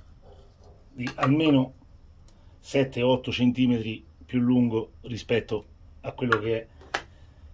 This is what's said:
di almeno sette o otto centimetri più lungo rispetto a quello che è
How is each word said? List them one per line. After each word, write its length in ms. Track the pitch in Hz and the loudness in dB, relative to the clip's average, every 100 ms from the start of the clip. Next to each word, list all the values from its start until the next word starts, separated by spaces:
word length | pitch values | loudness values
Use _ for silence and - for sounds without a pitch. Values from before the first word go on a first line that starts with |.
| - - - - - - - - - | -20 -20 -20 -20 -20 -20 -20 -20 -20
di 160 | 120 123 - | -12 -10 -2
almeno 580 | 135 151 156 139 131 - - - - - - - - - | 2 4 4 4 2 -6 -20 -20 -20 -20 -20 -20 -20 -20
sette 440 | - 139 135 120 | -4 -2 0 0
o 80 | 123 | 2
otto 200 | 127 123 | 0 -2
centimetri 760 | 117 123 123 127 120 110 110 - - | 0 0 2 2 0 -4 -10 -14 -20
più 160 | - 127 | -6 -2
lungo 520 | 120 123 120 110 - - | 2 2 2 0 -4 -12
rispetto 640 | - 110 - 117 - 107 - - - - | -12 -10 -2 -2 -2 -6 -8 -20 -20 -16
a 120 | 117 | -14
quello 260 | - 123 110 | -6 -2 -2
che 220 | 110 113 | -2 -4
è 80 | - - - - - - - - - | -6 -18 -12 -12 -12 -20 -20 -20 -20